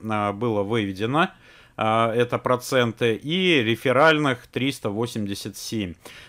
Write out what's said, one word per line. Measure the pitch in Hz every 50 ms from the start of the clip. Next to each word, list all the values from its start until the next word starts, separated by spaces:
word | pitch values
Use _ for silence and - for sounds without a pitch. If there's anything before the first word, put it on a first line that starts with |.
а, | - 110 107 107 104 104
было | 101 101 120 120 110 104
выведено. | 98 98 117 117 104 98 95 92 107 117 139 156 180 190 - - - - - - - - _
А, | - 110 110 110 113 113 113
это | 110 120 120 120 131 113
проценты, | - - 123 120 - - 135 131 120 117 107 - 123 117 110
и | - 110 143 165 185 185 180 165 139
реферальных | 110 110 120 - - 135 123 131 151 160 156 151 151 143 127 123 - _
триста | - 131 127 139 131 - - 110
восемьдесят | 98 107 120 120 - 113 104 98 101 - - 107 95
семь. | - - - 120 110 101 90 80 - _ - - - -